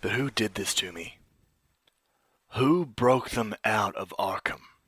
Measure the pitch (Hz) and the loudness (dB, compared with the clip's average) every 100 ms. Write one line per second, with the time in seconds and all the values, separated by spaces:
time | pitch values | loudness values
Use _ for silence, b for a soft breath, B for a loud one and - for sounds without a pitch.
0 | 98 110 - - 107 98 98 - 92 85 | 0 0 0 0 -2 -2 -4 -2 -4 -8
1 | 82 - _ _ _ _ _ _ _ _ | -14 -16 _ _ _ _ _ _ _ _
2 | _ _ _ _ _ 107 131 175 160 107 | _ _ _ _ _ 0 4 4 2 2
3 | 123 127 - - 110 - - 107 101 - | 4 4 2 -4 -4 -2 0 2 0 -2
4 | 92 - 98 98 - - - _ | -10 -4 -2 -2 -4 -8 -14 _